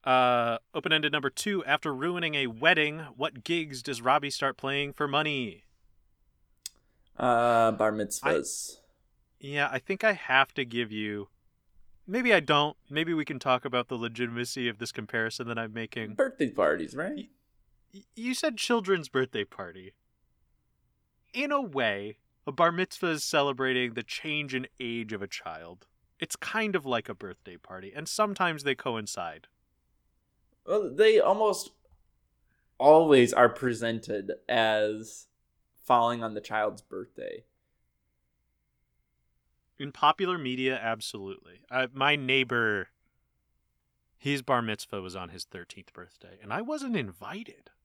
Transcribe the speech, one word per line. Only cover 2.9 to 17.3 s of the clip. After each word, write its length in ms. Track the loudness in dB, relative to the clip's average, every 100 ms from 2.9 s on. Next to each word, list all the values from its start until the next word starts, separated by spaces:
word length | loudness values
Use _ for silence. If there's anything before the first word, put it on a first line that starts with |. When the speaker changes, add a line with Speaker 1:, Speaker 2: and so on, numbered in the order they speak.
| -2 -14
Speaker 1:
what 280 | -6 -6 -6
gigs 400 | -4 -4 -4 -10
does 180 | -8 -2
Robbie 300 | 2 2 0
start 260 | -2 -4 -2
playing 360 | -4 -2 -4
for 140 | -4 -2
money? 580 | 0 0 -4 -6 -10 _ _ _ _ _ _ _ _ _ _ -20 _ _ _ _ -2
Speaker 2:
Uh, 540 | 2 4 4 6 4
bar 200 | 4 0
mitzvahs. 840 | 0 -4 -2 0 0 -2 -8 -10 -14
Speaker 1:
I, 20 | _ _ _ _ _ _
yeah, 300 | -6 -2 0
I 60 | -2
think 260 | -4 0
I 100 | 0
have 400 | 0 4 4 4
to 100 | 0
give 260 | -4 -4 -4
you, 360 | -4 -6 -6 -10 _ _ _ _ -20 -20 -20 -6
maybe 260 | -2 4
I 60 | 4
don't, 360 | 6 2 2 -4 _
maybe 240 | -4 -2
we 120 | -2
can 120 | -4 -4
talk 260 | 0 0
about 260 | 2 -2 -2
the 60 |
legitimacy 720 | -4 -6 -4 -4 -4 -6 -2 -4
of 120 | -4
this 120 | -8
comparison 560 | -8 -6 -2 -2 -4 -6
that 120 | -6
I'm 140 | -6
making. 420 | -8 -8 -8 -8
Speaker 2:
Birthday 340 | -2 -2 0 -4
parties, 460 | 2 2 2 -4
right? 180 | -8 -8
Speaker 1:
Y-, 140 | -8 -14